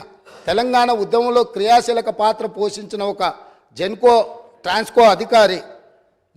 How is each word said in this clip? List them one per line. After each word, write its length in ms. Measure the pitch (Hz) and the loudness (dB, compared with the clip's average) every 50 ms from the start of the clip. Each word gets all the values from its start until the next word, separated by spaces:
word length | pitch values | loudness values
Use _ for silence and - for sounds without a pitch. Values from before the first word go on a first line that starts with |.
| - - _ _ _ _ - - - | -12 -16 _ _ _ _ -20 -12 -6
తెలంగాణ 460 | 165 175 214 240 254 247 247 240 240 | -4 -2 -2 -2 0 0 0 0 0
ఉద్యమంలో 520 | 240 214 196 165 196 233 240 240 240 247 233 | 0 -2 -4 -2 -2 0 0 0 0 0 0
క్రియాశీలక 680 | 233 - 196 202 220 240 240 233 240 240 226 226 226 | -2 -4 -4 0 2 2 2 2 0 -4 -4 -4 -6
పాత్ర 360 | - - 214 220 220 220 220 | -4 -2 -2 -2 -2 -2 -6
పోషించిన 580 | 208 - 190 208 208 202 208 208 - 220 208 202 | -10 -8 -6 -6 -6 -6 -8 -14 -12 -10 -8 -6
ఒక 300 | 202 202 202 185 170 - - - - _ _ _ _ _ | -6 -6 -4 -4 -6 -6 -8 -14 -20 _ _ _ _ _
జెన్కో, 680 | - 170 196 220 185 233 240 240 226 202 - - - - _ _ _ | -8 -8 -8 -4 0 2 4 4 4 2 -2 -6 -20 -20 _ _ _
ట్రాన్స్కో 400 | - 180 185 214 220 - - 240 | -8 -6 -4 -4 -4 -2 2 4
అధికారి 600 | 233 220 190 170 226 - 240 226 214 190 185 165 - - - - _ _ _ _ _ _ _ _ _ _ - | 6 6 4 2 0 0 2 4 4 4 2 -2 -10 -14 -20 -20 _ _ _ _ _ _ _ _ _ _ -12